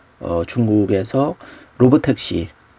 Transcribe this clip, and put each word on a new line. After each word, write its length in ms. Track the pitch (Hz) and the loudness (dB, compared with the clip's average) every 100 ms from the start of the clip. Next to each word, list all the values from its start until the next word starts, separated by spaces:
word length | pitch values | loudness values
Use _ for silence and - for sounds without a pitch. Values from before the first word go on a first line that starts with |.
| _ - | _ -14
어, 240 | - 85 82 | -6 -6 -4
중국에서 880 | 120 113 107 98 101 101 135 143 175 - - - - | -2 0 0 0 -2 -2 -2 -2 -4 -16 -20 -12 2
로보택시 720 | 127 151 - 120 - 87 82 - _ | 4 4 2 -2 -4 -6 -6 -12 _